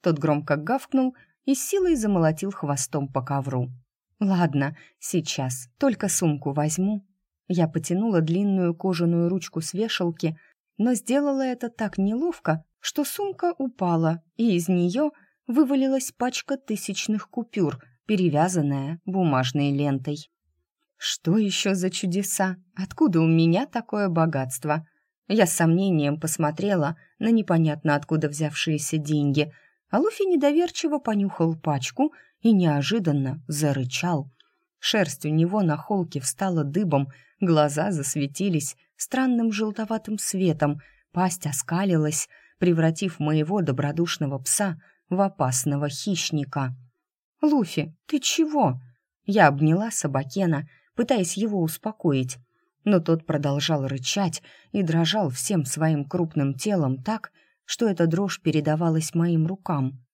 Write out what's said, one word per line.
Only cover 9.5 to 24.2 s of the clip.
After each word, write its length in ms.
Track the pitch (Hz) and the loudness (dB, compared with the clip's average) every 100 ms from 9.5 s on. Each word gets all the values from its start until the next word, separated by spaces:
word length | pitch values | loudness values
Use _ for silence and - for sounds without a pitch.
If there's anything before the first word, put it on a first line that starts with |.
| - | -8
с 140 | 160 | -8
вешалки, 640 | 180 220 - 175 165 165 156 _ _ _ _ | -4 -4 -2 -2 -2 -4 -4 _ _ _ _
но 160 | 220 | 0
сделала 480 | 247 - 262 285 269 | 0 0 0 2 0
это 260 | 262 247 240 | -2 -4 -8
так 300 | 233 214 - | -6 -6 -2
неловко, 680 | 196 226 330 - - 160 - _ | -2 0 -4 -4 -2 -4 -4 _
что 260 | - - | -8 -4
сумка 500 | 285 - 403 381 349 339 | -4 -4 -6 -2 -4 -2
упала, 640 | 269 - 180 165 165 165 _ _ | -6 -2 0 2 2 0 _ _
и 200 | 233 175 | 2 2
из 120 | 170 | 2
нее 420 | 180 175 202 302 - _ _ - | 2 2 2 -2 -4 _ _ -4
вывалилась 640 | 240 277 277 269 269 254 | 2 4 4 2 0 -2
пачка 440 | - 247 247 - 269 | -4 -4 -4 -6 -6
тысячных 720 | - 214 - 196 - 214 - | -4 -6 -4 -8 -2 -4 -4
купюр, 500 | - 233 - 165 131 - _ - | -8 -8 0 0 -2 -12 _ -2
перевязанная 960 | 214 180 147 175 180 143 139 139 165 | 2 2 4 2 2 0 0 -4 -8
бумажной 680 | - 190 175 131 127 139 143 | -4 0 2 2 0 0 0
лентой. 580 | 139 147 139 135 147 - _ _ _ _ _ _ _ | 0 0 -2 -4 -8 -10 _ _ _ _ _ _ _
Что 400 | - - - 202 | -8 -6 0 2
еще 380 | 208 185 202 | 2 0 0
за 160 | 190 180 | 0 -2
чудеса? 680 | 180 190 175 196 - 190 180 _ - | -2 -4 -2 -2 -2 -2 -4 _ -10
Откуда 440 | 190 - 311 165 | -10 0 2 4
у 60 | 160 | 4
меня 400 | 165 165 170 277 | 6 6 4 0
такое 420 | 240 226 208 202 | -6 -4 -2 0
богатство? 800 | 170 | 2